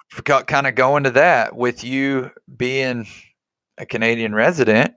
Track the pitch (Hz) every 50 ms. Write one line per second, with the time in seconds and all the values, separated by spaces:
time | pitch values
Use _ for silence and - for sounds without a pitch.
0 | _ _ - - - - 143 131 - - 151 139 139 131 117 127 127 131 147 147
1 | 139 131 117 143 156 180 156 120 110 - - 113 123 123 117 - 117 123 131 135
2 | 135 139 139 131 127 - - - _ - 131 117 127 127 131 135 131 127 123 117
3 | 107 - - - - _ _ _ _ _ _ _ _ _ _ - - - - 113
4 | 113 113 117 113 113 107 104 107 117 165 185 143 120 107 107 113 143 - -